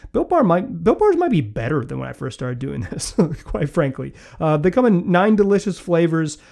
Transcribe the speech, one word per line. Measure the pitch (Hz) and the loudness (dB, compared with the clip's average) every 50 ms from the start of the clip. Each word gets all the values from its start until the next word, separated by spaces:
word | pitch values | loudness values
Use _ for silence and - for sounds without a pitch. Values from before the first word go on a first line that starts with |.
| - - | -12 -6
Built | - 226 339 - | -4 -2 -2 0
Bar | 370 330 254 | 2 2 4
might, | 180 165 180 202 - - 165 165 | 4 4 2 0 -2 -6 -2 2
Built | 220 - - | 2 2 4
Bars | 427 427 349 | 4 2 4
might | 330 359 339 | 4 2 2
be | 240 160 | 2 0
better | 120 104 104 127 113 123 156 139 110 | 0 -2 -4 -6 -4 -2 -2 -2 -2
than | 123 131 131 | -4 -6 -8
when | 131 127 | -8 -10
I | 123 | -10
first | - 131 131 - | -10 -10 -10 -8
started | - 131 127 127 123 | -8 -8 -8 -6 -6
doing | 131 143 143 135 98 - | -8 -8 -8 -8 -8 -8
this, | - - - - - - 170 156 | -8 -10 -10 -6 -2 0 0 0
<laughs> | 165 - - | -2 -8 -10
quite | - - 214 160 143 | -8 -6 -4 -4 -4
frankly. | - 175 147 135 131 - 131 135 - - - - - - | -2 -2 -2 -2 -2 -6 -10 -12 -14 -18 -20 -20 -10 -4
Uh, | 160 156 151 151 | 0 0 0 2
they | 147 185 | 2 2
come | 180 254 254 | 2 4 4
in | 240 202 170 175 190 | 4 4 2 2 2
nine | 175 175 196 214 220 | 2 2 4 4 4
delicious | 208 202 196 202 196 202 202 170 - | 4 4 4 2 0 0 -2 -6 -6
flavors. | - 185 175 165 175 165 160 160 160 151 147 - - - | -4 -2 0 2 2 2 2 0 -2 -4 -6 -10 -18 -20